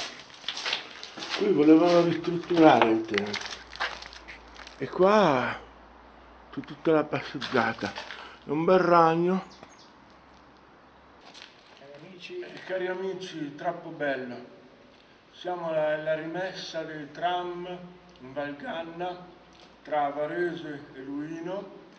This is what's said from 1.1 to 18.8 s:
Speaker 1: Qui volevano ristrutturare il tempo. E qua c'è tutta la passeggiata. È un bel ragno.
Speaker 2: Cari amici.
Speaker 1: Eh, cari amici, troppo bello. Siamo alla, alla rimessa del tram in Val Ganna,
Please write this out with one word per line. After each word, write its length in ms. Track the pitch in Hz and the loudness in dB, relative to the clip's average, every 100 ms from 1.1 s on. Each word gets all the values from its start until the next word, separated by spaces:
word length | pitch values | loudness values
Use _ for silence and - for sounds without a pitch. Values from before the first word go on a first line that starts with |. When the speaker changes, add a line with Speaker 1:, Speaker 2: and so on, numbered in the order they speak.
| - - - | -14 -8 0
Speaker 1:
Qui 160 | 208 | 2
volevano 500 | 156 151 160 175 175 | 6 8 8 8 6
ristrutturare 840 | 170 160 - 170 - 170 156 123 117 | 4 2 -2 -4 2 8 10 10 6
il 120 | 110 | 2
tempo. 340 | - 101 104 104 - - - - - - - - - - - - - - | 0 -2 -4 -6 -10 -14 -14 -8 -8 -8 -16 -20 -20 -20 -20 -20 -18 -12
E 100 | 131 | -6
qua 720 | - 190 214 180 127 120 117 - - - - - - - - - | 2 6 6 6 4 0 -6 -12 -20 -20 -20 -20 -20 -20 -20 -16
c'è 80 | - | -14
tutta 320 | - 151 170 | -12 -4 2
la 120 | 156 | 2
passeggiata. 880 | 151 135 - 143 120 127 113 110 101 - - - - - | 2 -4 -6 -10 -2 0 0 -2 -6 -8 -14 -14 -16 -14
È 40 | - | -6
un 140 | 147 | -2
bel 140 | 170 185 | 4 4
ragno. 680 | 170 175 165 165 175 190 - - - - - - - - - - - - - - - - - - - - - - - - | 6 6 6 4 2 0 -4 -16 -20 -20 -20 -20 -20 -20 -20 -20 -20 -20 -20 -20 -20 -20 -20 -20 -20 -20 -20 -20 -20 -20
Speaker 2:
Cari 140 | 139 143 180 | -20 -20 -20
amici. 320 | 180 - 180 | -20 -14 -12
Speaker 1:
Eh, 200 | 180 - - | -12 -14 -8
cari 200 | 185 180 | -6 -4
amici, 680 | 185 190 180 - 160 143 - | -4 -6 -8 -10 -10 -10 -8
troppo 320 | 226 175 165 | -6 -6 -10
bello. 600 | 147 143 131 123 120 123 - - - - - _ _ _ | -6 -4 -4 -6 -12 -16 -20 -20 -20 -20 -20 _ _ _
Siamo 360 | - 180 175 165 | -12 -8 -6 -4
alla, 260 | 160 151 | 0 0
alla 200 | 151 156 | 0 -2
rimessa 680 | 156 160 175 185 - - 165 | -4 -4 -6 -6 -8 -10 -8
del 280 | 151 156 143 | -8 -10 -12
tram 560 | - 175 180 175 175 180 180 - - - - | -6 -2 -2 -4 -8 -10 -12 -14 -20 -20 -20
in 120 | 127 | -14
Val 240 | 139 143 139 | -8 -8 -8
Ganna, 720 | - 160 | -10 -10